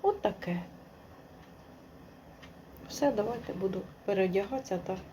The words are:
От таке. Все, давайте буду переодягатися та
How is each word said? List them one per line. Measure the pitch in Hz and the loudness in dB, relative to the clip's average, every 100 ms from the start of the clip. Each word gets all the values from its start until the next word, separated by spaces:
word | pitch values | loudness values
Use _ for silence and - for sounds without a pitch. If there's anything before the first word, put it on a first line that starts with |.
От | 392 415 | 4 4
таке. | 208 202 - 175 - - - - - - - - - - - - - - - - - - - - - - - | 0 0 -2 -2 -4 -14 -18 -20 -20 -20 -20 -20 -20 -20 -20 -20 -20 -20 -18 -18 -20 -18 -18 -18 -18 -16 -12
Все, | - 285 | 4 4
давайте | 214 214 240 - | 4 0 -2 -4
буду | 180 190 185 - - | -2 0 0 -6 -6
переодягатися | - 190 185 185 202 262 262 180 | 2 4 6 4 2 -2 0 -2
та | - 190 170 | -2 -6 -6